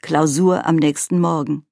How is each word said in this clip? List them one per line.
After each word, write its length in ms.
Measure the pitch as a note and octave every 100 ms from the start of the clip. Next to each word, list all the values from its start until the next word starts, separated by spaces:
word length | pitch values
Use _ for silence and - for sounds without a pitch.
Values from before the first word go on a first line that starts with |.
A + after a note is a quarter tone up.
Klausur 640 | - D#3 D#3 C#3+ F#3 F3+ -
am 120 | D#3+
nächsten 420 | D3 D3 - F3+
Morgen. 460 | E3+ D#3+ C#3+ D3+ _